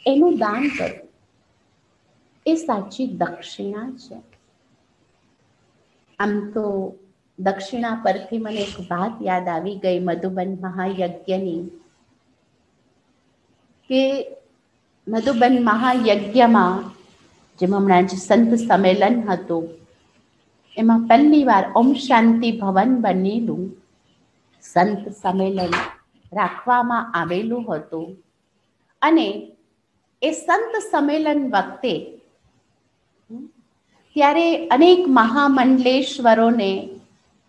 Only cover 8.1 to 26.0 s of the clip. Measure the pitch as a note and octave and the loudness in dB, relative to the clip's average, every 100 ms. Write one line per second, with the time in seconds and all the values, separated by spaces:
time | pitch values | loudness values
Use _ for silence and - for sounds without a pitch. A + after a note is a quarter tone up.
8.1 | F#3+ - A3+ A3 G#3+ G3+ - F3 F3 G#3 | -4 -6 -8 -8 -8 -8 -10 -8 -6 -6
9.1 | A3+ G3+ F3+ F3+ E3 F#3 G3 F#3 F3+ F3+ | -6 -4 -4 -4 -6 -6 -6 -4 -2 -2
10.1 | E3+ F#3+ F#3 F#3+ F3+ F#3 F#3 F#3 F#3+ F3+ | -4 -6 -6 -6 -8 -10 -6 -6 -4 -6
11.1 | F#3 - F#3 F#3+ E3 F#3 - _ _ _ | -6 -6 -6 -4 -8 -10 -16 _ _ _
12.1 | _ _ _ _ _ _ _ _ _ _ | _ _ _ _ _ _ _ _ _ _
13.1 | _ _ _ _ _ _ _ - C4 C4+ | _ _ _ _ _ _ _ -4 0 0
14.1 | C#4 - - _ _ _ _ _ _ - | -2 -8 -14 _ _ _ _ _ _ -8
15.1 | A3 A3+ A#3 B3 B3+ A#3 A3 B3+ B3+ A3 | -4 -2 2 4 4 2 2 0 0 2
16.1 | G3+ G3+ B3 A#3 G#3+ F3+ F#3 - - _ | 0 0 4 6 6 4 0 -8 -16 _
17.1 | _ _ _ _ - F#3 G3+ G3 F3+ F#3 | _ _ _ _ -4 -2 2 4 4 4
18.1 | F#3+ - A3 A3+ A3+ - F#3+ F#3+ F#3+ G3+ | -2 2 4 4 2 2 2 4 4 2
19.1 | A#3+ G#3 F3+ F#3 E3 E3 - _ _ _ | 0 -2 -4 -4 -6 -6 -14 _ _ _
20.1 | _ _ _ _ _ _ - A3+ A3+ A3+ | _ _ _ _ _ _ 0 2 4 4
21.1 | A#3 D4+ D4+ B3+ G3 F#3+ A3 B3 C#4+ - | 4 6 6 6 4 2 2 4 2 2
22.1 | A#3+ A3+ A3+ A#3 A3+ G3 F#3+ A#3 B3+ G#3+ | 4 4 4 2 -2 0 2 2 2 2
23.1 | F#3 F#3+ A3+ A3 D#3 F#3+ - _ _ _ | 0 0 -2 -4 -6 -8 -12 _ _ _
24.1 | _ _ _ _ _ - F3 G3+ G3+ G#3 | _ _ _ _ _ -4 0 0 -2 -10
25.1 | - G3 F#3+ F#3+ F#3+ F3+ E3+ - - | -8 -4 -2 -2 -2 -4 -4 -6 -14